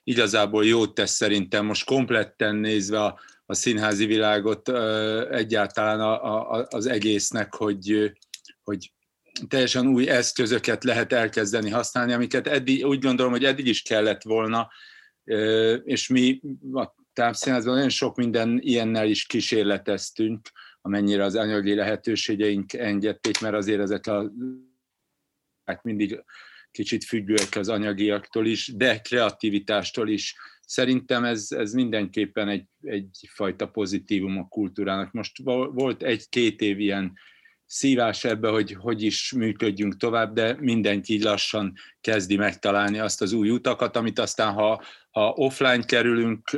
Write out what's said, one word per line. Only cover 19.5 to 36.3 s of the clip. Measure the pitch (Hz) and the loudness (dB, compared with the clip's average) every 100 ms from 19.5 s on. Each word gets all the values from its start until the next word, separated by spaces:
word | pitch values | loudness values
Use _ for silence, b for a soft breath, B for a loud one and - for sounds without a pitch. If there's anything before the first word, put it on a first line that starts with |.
| 110 101 98 - 98 - - 110 110 - B B B | 2 2 0 -2 -4 -4 -2 -2 -2 -10 B B B
amennyire | - 101 101 101 | -4 0 2 2
az | 98 | 0
anyagi | 107 107 104 101 | 0 0 0 0
lehetőségeink | 104 101 107 - 107 - 104 104 101 98 | 0 0 -2 -2 -2 -2 0 0 0 -4
engedték, | - 113 101 107 101 113 104 | -6 -2 0 -2 -2 -2 -2
mert | 110 | 0
azért | 107 98 104 | -2 0 0
ezek | 98 101 110 | 0 -2 -2
a, | 104 104 113 127 127 127 _ _ _ _ _ _ _ _ _ | -2 -2 -6 -10 -10 -18 _ _ _ _ _ _ _ _ _
hát | - 87 | -12 -8
mindig | 117 104 101 113 - B B B B | -6 -2 -2 -4 -14 B B B B
kicsit | - 107 110 | -8 -4 -4
függőek | - 117 98 107 95 110 | -2 -4 0 0 0 -4
az | 98 | -4
anyagiaktól | 107 104 98 104 101 - 117 110 | -2 -2 0 0 0 -4 -2 0
is, | 107 - 107 | -2 -4 0
de | 127 110 | 0 0
kreativitástól | - 120 107 - 110 101 101 104 92 - 107 | -2 0 0 0 -2 -2 0 -2 -2 -4 -2
is. | 104 - - B B | -2 -4 -12 B B
Szerintem | - - 127 127 - 123 | -8 -2 0 0 0 -2
ez, | 120 113 104 | 0 -2 -4
ez | 143 107 | -4 -2
mindenképpen | 123 120 107 98 107 101 - 104 | 0 0 0 -2 -2 -2 -2 -2
egy, | 98 90 _ | -2 -6 _
egyfajta | - 104 98 - - - 98 90 104 | -6 -6 -6 -16 -20 -6 -4 -4 -6
pozitívum | - 95 98 - 101 95 95 | -4 -2 -4 -2 -2 -2 -4
a | 92 | -6
kultúrának. | 110 98 101 98 95 98 | -4 -4 -2 -4 -2 -4
Most | 117 101 - | -8 -10 -8
vo-, | 131 127 135 | -2 -2 -2
volt | 127 135 113 | -2 -2 0
egy-két | - 110 - | -2 -2 -2